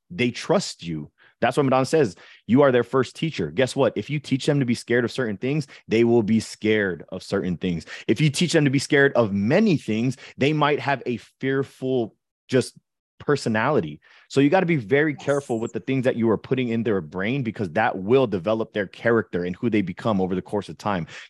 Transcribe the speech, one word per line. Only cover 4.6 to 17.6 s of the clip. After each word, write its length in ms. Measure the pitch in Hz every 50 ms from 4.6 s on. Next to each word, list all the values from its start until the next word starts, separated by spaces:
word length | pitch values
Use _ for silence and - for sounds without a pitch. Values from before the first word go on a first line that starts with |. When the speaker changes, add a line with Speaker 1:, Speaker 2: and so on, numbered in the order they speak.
Speaker 1:
to 60 | 135
be 80 | 120 120
scared 320 | - - - 117 123 120
of 40 | 110
certain 280 | - - 131 110 101 -
things, 280 | - 127 143 160 147 - - - _ -
they 160 | - 113 117
will 180 | 117 117 120 110
be 160 | 95 113 110
scared 680 | - - - - - 107 110 107 101 95 85 73 - -
of 140 | 92 95 -
certain 340 | - 101 98 - 90 87
things. 300 | 78 - 92 87 80 - - - - -
If 140 | - 113 -
you 80 | 151 156
teach 240 | 139 - 175 156 -
them 140 | 165 147
to 40 | 143
be 80 | 131 139
scared 360 | - - 151 139 139 139 143
of 180 | 120 117 101 98
many 460 | 101 98 110 151 196 226 214 165 131
things, 400 | - - 107 110 120 131 123 - - - -
they 160 | - 127 147 156
might 280 | 151 147 143 151 127
have 220 | 120 135 139 120 -
a 100 | 127 120 107 - - _ -
fearful 760 | - 135 135 139 135 - - - 131 131 131 123 117 98 _ _ _ _ _ _ _
just 300 | - 131 127 117 - - - _ _ _ _ _ _ _ -
personality. 840 | - - 147 135 - 123 110 110 113 139 151 120 85 76 73 - _ _ _ - _ -
So 120 | - 135
you 100 | 139 147
gotta 160 | 143 - 180
be 80 | 165 175
very 380 | 139 110 92 131 143 156 156 139
Speaker 2:
Yes. 120 | - -
Speaker 1:
careful 360 | 139 143 143 - - 123 113
with 120 | 113 117 -
the 60 | 110
things 240 | - - 135 135 120
that 120 | 127 -
you 120 | 117 113 113
are 60 | 101 87
putting 320 | - - 139 127 127 120
in 120 | 117 113 110
their 180 | 120 104 98
brain 440 | 80 73 78 92 95 107 131 143 127
because 260 | 113 95 -